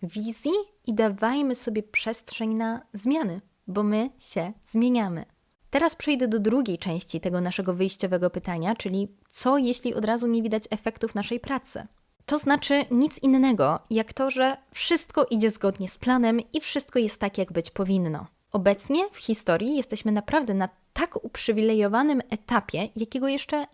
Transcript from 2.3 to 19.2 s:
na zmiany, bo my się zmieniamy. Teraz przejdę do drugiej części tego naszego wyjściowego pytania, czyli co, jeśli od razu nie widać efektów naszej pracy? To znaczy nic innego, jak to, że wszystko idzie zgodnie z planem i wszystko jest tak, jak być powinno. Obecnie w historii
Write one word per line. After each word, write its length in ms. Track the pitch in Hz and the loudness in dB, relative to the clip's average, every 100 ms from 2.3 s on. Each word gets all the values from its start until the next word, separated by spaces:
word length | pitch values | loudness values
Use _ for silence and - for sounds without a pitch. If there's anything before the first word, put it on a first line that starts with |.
| - 220 | -6 -2
na 260 | 220 226 240 - | -2 -2 -4 -10
zmiany, 480 | 202 220 311 226 180 - _ - | -4 0 0 0 -6 -12 _ -6
bo 160 | 196 | -2
my 280 | 208 214 254 - | 2 2 0 -6
się 340 | - 190 175 - | -8 -6 -6 -8
zmieniamy. 600 | - 220 247 240 196 165 - _ _ _ _ | -4 2 4 4 2 -4 -10 _ _ _ _
Teraz 260 | 277 330 - | 0 0 0
przejdę 320 | 302 269 247 | -2 0 2
do 100 | 220 | 2
drugiej 400 | 208 254 226 170 | 2 2 0 -2
części 420 | 185 165 - 165 | -4 -6 -4 -6
tego 200 | 180 180 | -2 -2
naszego 340 | 180 190 185 | -2 -2 -2
wyjściowego 560 | 175 190 - 190 180 180 | 0 -2 -2 -2 0 0
pytania, 460 | 180 190 170 175 226 | -2 -6 -4 -2 -2
czyli 320 | 196 190 202 - _ | -2 -2 -4 -8 _
co, 300 | - 247 285 | -2 2 2
jeśli 360 | 240 247 240 | 2 0 -2
od 100 | 226 | -2
razu 220 | 214 233 240 | 0 0 0
nie 160 | 233 | 0
widać 220 | 220 220 - | 0 -2 -4
efektów 440 | 208 226 - 226 | -6 -6 -4 -4
naszej 260 | 202 - 240 | -4 -4 -6
pracy? 460 | - 262 - - 214 _ _ _ - | -4 -6 -6 -12 -14 _ _ _ -2
To 120 | 294 | 0
znaczy 460 | 277 285 - 285 - | 2 2 4 2 4
nic 280 | 240 302 - | 2 2 2
innego, 640 | 269 262 262 208 139 165 - | 4 6 6 4 4 2 -2
jak 220 | 220 220 | -2 -2
to, 180 | - 269 | -2 -2
że 260 | 262 262 269 _ | 2 0 0 _
wszystko 520 | - - 339 - 311 - | -6 0 0 2 0 2
idzie 200 | 226 220 | 2 2
zgodnie 380 | 214 196 190 185 | 2 0 0 -6
z 100 | - | -4
planem 420 | 247 254 226 233 226 | 2 4 4 2 0
i 80 | 302 | -4
wszystko 380 | - 285 - 254 | -4 -4 -2 0
jest 220 | 214 - | 0 0
tak, 180 | 202 202 | -4 -2
jak 140 | 185 | -2
być 180 | 170 - | -2 -4
powinno. 560 | - 190 190 170 151 - _ _ | -2 0 2 0 -4 -10 _ _
Obecnie 520 | 202 190 202 - 302 403 | 0 2 2 2 0 0
w 40 | |
historii 600 | - | -4